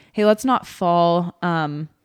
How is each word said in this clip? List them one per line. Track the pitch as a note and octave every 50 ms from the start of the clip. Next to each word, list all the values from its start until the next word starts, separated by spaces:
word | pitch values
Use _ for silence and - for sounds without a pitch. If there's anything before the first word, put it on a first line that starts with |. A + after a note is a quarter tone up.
| _ _ -
"Hey, | - G#3
let's | G#3 G#3+ G#3+ -
not | C4 B3+ - -
fall, | - - - F#3+ F3 F3 F3 E3+ E3+ E3+ F3 F3 F3 - _ -
um, | F3 E3+ E3 D#3 D3 D3 D3 D#3 D3+ _ _